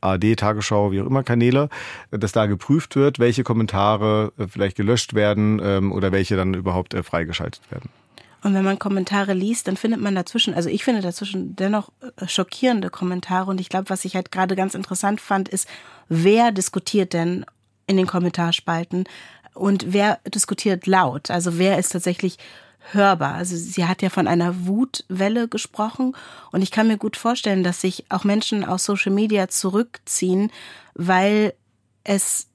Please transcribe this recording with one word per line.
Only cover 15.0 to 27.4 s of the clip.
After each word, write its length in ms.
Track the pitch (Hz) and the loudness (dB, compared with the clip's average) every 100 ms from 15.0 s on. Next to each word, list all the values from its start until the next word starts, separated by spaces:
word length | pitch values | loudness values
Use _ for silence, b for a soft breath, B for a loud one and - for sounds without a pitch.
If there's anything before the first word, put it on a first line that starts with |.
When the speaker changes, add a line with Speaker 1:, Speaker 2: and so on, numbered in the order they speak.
| 202 208 | -2 -2
Speaker 2:
fand, 260 | - 196 190 | -2 -2 -2
ist, 180 | 190 - B B B B | -4 -6 B B B B
wer 420 | 160 170 220 233 | 2 4 6 4
diskutiert 600 | 202 185 - - 208 185 | 2 -2 -4 -2 0 0
denn 320 | 170 170 180 - _ _ _ - | 0 0 -2 -8 _ _ _ 0
in 100 | 190 | 2
den 100 | 185 | 2
Kommentarspalten 1000 | 185 180 170 170 170 - 165 170 180 190 B B B B | 2 0 0 0 0 -2 -4 -2 -4 -4 B B B B
und 320 | - 196 196 180 | -4 0 0 0
wer 240 | 196 208 214 - | 2 2 0 -4
diskutiert 600 | 208 - 196 214 185 185 | -4 -2 0 0 0 2
laut? 440 | 190 160 139 - | 4 4 0 -4
Also 260 | 175 175 170 | -4 -2 2
wer 220 | 185 202 | 2 2
ist 140 | 269 | 0
tatsächlich 440 | 185 175 175 185 - B B B B - | -2 -4 -2 -4 -6 B B B B -4
hörbar? 420 | 202 196 185 139 | 4 4 4 0
Also 220 | 160 180 170 | -4 -4 -6
sie 300 | 170 185 175 | -6 -2 0
hat 160 | 180 | 0
ja 80 | 190 | 0
von 180 | - 180 | 0 2
einer 380 | 170 170 180 180 | 2 2 0 -2
Wutwelle 800 | 202 262 - - 185 196 226 233 | 0 0 -4 -8 -2 0 0 -2
gesprochen. 680 | 233 - - 214 - 254 262 B B B | -4 -8 -4 -6 -2 -4 -4 B B B
Und 80 | - | -2
ich 100 | 190 | 0
kann 160 | - 220 | 2 2
mir 120 | 214 | 2
gut 180 | 214 - | -2 -4
vorstellen, 480 | 233 247 | -2 -2